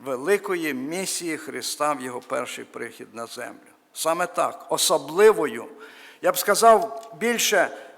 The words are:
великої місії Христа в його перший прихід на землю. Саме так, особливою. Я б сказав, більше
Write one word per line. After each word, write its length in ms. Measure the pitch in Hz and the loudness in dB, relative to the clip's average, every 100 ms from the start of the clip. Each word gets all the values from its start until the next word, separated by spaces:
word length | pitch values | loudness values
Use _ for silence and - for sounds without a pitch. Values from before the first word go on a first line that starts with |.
великої 680 | 127 123 143 202 196 180 156 | -8 -4 0 0 0 -4 -2
місії 640 | 131 135 175 185 - 170 151 | -4 -6 -6 -6 -6 -6 -8
Христа 560 | - 127 113 - 151 | -8 -10 -8 -4 -2
в 80 | 143 | -2
його 200 | 127 123 | -6 -10
перший 440 | - 131 120 - | -6 -6 -6 -10
прихід 500 | 104 123 117 113 123 | -14 -12 -12 -14 -18
на 120 | 110 117 | -14 -14
землю. 440 | - 117 - - _ _ | -12 -14 -14 -20 _ _
Саме 340 | - 160 170 175 | -6 -2 0 -2
так, 400 | - 139 - - | -2 -4 -4 -6
особливою. 1000 | 151 - 165 143 165 214 208 151 117 110 - - - - - | -2 2 2 0 6 6 6 2 -4 -10 -16 -20 -20 -20 -4
Я 100 | 170 | 0
б 60 | - | 2
сказав, 760 | - 196 226 214 226 - - 160 | 2 6 8 8 4 -8 -14 -4
більше 500 | 226 233 - 202 139 - - | -2 0 2 2 2 -2 -18